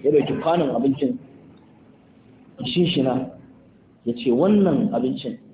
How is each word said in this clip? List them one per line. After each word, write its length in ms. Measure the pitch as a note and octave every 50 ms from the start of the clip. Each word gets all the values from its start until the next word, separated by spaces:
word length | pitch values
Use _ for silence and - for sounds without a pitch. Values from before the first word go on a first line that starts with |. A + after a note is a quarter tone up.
| -
Ya 80 | C#3+
ɗauki 220 | D3 D3 B2+ - C3+ -
kwanon 340 | - D#3+ E3+ F3 D#3+ C3+ A#2+
abincin, 420 | A#2 B2 C#3 C3 - C#3+ B2 B2 - - - - - - - - - - - - - - - - _ _ _ _ - _ - - - - - - - D3
shinshina, 640 | D3+ - F3 F3+ D#3 - D3 C3 C3 B2 - C3+ - - - - - - - - - _ - _ _ _ _ _
ya 80 | A#2+ A#2
ce, 160 | A#2+ - B2
"Wannan 640 | A#2 B2 E3 G3 G#3+ G#3 G3 F3+ D3+ B2 - - A2+
abincin 440 | A#2 B2 B2+ - - - B2 G#2+ - - -